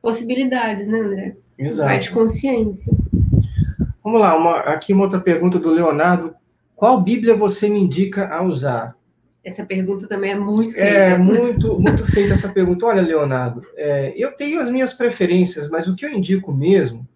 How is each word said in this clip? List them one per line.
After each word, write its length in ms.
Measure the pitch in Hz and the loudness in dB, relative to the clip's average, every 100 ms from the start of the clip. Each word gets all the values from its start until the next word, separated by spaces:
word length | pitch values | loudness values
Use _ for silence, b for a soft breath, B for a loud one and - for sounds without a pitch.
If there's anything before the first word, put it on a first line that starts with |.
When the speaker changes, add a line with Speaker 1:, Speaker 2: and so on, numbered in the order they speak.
Speaker 1:
possibilidades, 840 | 233 226 233 254 262 247 226 196 202 | -4 -4 -4 -2 0 -2 -2 -4 -4
né, 120 | 220 | -2
André? 360 | 208 196 190 - _ _ | -2 -4 -8 -12 _ _
Speaker 2:
Exato. 300 | 139 156 143 | -6 -2 0
Speaker 1:
Vai 100 | - | 0
de 120 | - | -2
consciência. 840 | 240 226 - 269 240 214 190 - - - - - - B B B B B - | 0 0 0 -2 -2 -2 -4 -2 0 0 0 2 2 B B B B B -6
Speaker 2:
Vamos 160 | 208 226 | 0 4
lá, 160 | 202 160 | 4 4
uma, 220 | 165 165 | 4 0
aqui 340 | - 156 - | -2 -4 2
uma 100 | 190 | 2
outra 160 | 190 185 | 2 0
pergunta 400 | 180 170 180 180 | 0 2 2 2
do 100 | 165 | 2
Leonardo. 640 | 160 170 147 170 180 165 - _ _ _ _ | 2 2 2 2 2 -2 -12 _ _ _ _
Qual 240 | 214 254 | 2 4
Bíblia 340 | 175 233 226 214 | 2 0 2 4
você 340 | 208 196 208 | 2 0 0
me 100 | 208 | 2
indica 480 | 180 143 190 196 190 | 0 0 -2 -2 -6
a 140 | 156 | -2
usar? 540 | 185 147 139 120 117 - _ _ _ _ | -2 -2 -2 -4 -6 -14 _ _ _ _
Speaker 1:
Essa 220 | 190 185 - | -18 -14 -8
pergunta 420 | 190 185 196 - | -6 -4 -6 -6
também 240 | 196 196 | -6 -4
é 40 | 202 | -4
muito 380 | 202 214 226 | -2 0 -2
feita. 140 | - 196 | 0 2
Speaker 2:
É 280 | 202 190 180 | 6 4 6
muito, 600 | 185 226 240 233 220 185 | 4 4 2 0 0 2
muito 260 | 190 - - | 2 2 2
feita 280 | 208 202 | 2 2
essa 160 | 190 196 | 2 0
pergunta. 360 | 190 180 180 233 | 0 0 0 0
Olha, 160 | 202 | 0
Leonardo, 600 | 175 160 143 131 123 117 - - | 0 0 0 -2 -4 -8 -16 -8
é, 380 | 147 143 135 - | -4 -2 -4 -6
eu 160 | 262 | -8
tenho 260 | - 294 320 | -6 -6 -4
as 100 | 247 | -4
minhas 240 | 254 254 | -2 -4
preferências, 760 | - 247 240 180 180 180 156 147 | -2 -4 0 0 2 0 -2 -6
mas 180 | 160 175 | -6 -4
o 80 | 185 | -6
que 100 | 285 | -6
eu 60 | |
indico 400 | 247 160 190 185 | -6 -2 -2 -2
mesmo 560 | 135 151 190 131 117 127 | -2 2 2 2 -6 -18